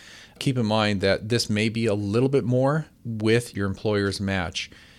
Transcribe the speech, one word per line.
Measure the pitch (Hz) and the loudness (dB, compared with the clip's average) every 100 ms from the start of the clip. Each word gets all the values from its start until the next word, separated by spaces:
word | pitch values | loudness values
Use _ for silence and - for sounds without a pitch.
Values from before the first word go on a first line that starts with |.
| - - - - | -20 -20 -20 -6
Keep | 139 127 | -2 0
in | 107 | 0
mind | 110 104 101 | 2 2 2
that | 98 92 107 | 2 0 0
this | 117 - | -2 0
may | 104 110 | 0 0
be | 113 113 | 0 0
a | 104 | 0
little | 101 107 131 | 0 0 2
bit | 139 | 2
more | 104 127 135 156 151 - | 2 2 2 0 -4 -10
with | 117 113 110 117 120 - | -10 -2 2 2 0 -4
your | 98 | -4
employer's | 98 110 104 98 95 | -2 -2 0 0 -2
match. | 98 95 85 - - - - | -2 -2 -4 -6 -10 -14 -20